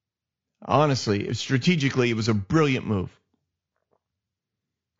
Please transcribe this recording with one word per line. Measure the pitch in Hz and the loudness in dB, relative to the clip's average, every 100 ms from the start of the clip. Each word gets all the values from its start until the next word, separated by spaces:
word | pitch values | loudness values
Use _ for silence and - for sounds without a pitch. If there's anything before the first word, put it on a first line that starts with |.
| _ _ _ _ _ _ - | _ _ _ _ _ _ 0
Honestly, | 131 151 131 - 101 - 113 | 2 2 0 -2 -2 -2 -6
strategically, | - 135 170 175 135 123 120 | -2 0 2 2 0 0 0
it | 113 | 0
was | 110 | 0
a | |
brilliant | 107 98 160 147 127 - | -2 0 2 2 0 -2
move. | 101 - - _ _ _ _ _ _ _ _ _ _ _ _ _ _ _ _ _ _ | -4 -4 -10 _ _ _ _ _ _ _ _ _ _ _ _ _ _ _ _ _ _